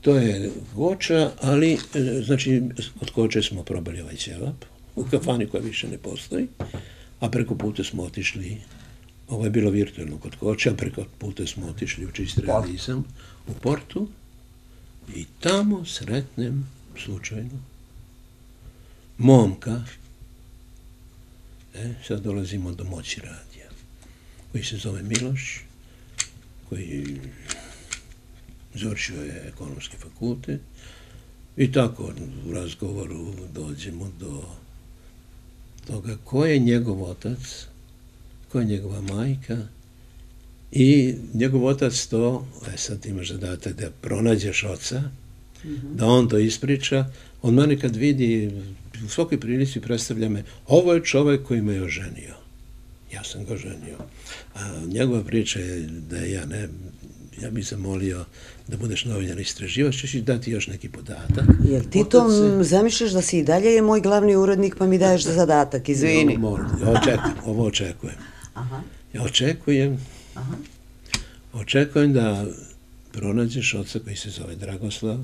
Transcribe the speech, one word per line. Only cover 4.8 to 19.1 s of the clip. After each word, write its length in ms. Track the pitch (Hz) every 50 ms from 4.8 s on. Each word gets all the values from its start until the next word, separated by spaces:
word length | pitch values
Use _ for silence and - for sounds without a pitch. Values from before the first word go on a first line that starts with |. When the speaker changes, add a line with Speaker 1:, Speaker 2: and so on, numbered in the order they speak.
| - - -
Speaker 1:
u 80 | - -
kafani 420 | 131 135 135 - - 123 120 104 104
koja 140 | - 95 95
više 240 | 110 107 - - -
ne 100 | - -
postoji, 500 | - - - - - - - - 262 247 - - - - - - - - - - - - - -
a 100 | - 113
preko 260 | 104 120 120 - 117
puta 280 | - - 107 104 - -
smo 200 | - - 92 87
otišli, 540 | 87 - - 90 - - 98 92 90 104 107 - - - - - - - - - - - - - -
ovo 140 | - 107 113
je 60 | 107
bilo 220 | 104 117 104 104
virtuelno 460 | 98 104 101 98 - - 82 78 - 98
kod 180 | - - -
Koče, 340 | - - 104 107 - - -
a 40 | 107
preko 320 | - - - - - 101 - - -
puta 300 | - 101 90 - 92 85
smo 200 | - - 92 85
otišli 380 | 78 - - - - - 90
u 60 | 92
čisti 300 | - - 98 90 - -
Speaker 2:
Porto. 100 | - -
Speaker 1:
realizam, 520 | 117 107 107 90 90 90 - - 127 131 143 - - - - - - - - -
u 60 | -
Portu, 540 | - - 120 147 147 - - - - 208 208 - - - - - - - - - - - - - - - - - - - - 98
i 100 | 90 - - - -
tamo 460 | - 170 190 196 208 208 208 185 170
sretnem 840 | - - - - 92 110 135 135 - - - 120 120 131 139 135 131 - - - - - - -
slučajno 560 | - 101 92 - - 113 110 113 120 135 131 131 - - - - - - - - - - - - - - - - - - - - - - - - - - - - -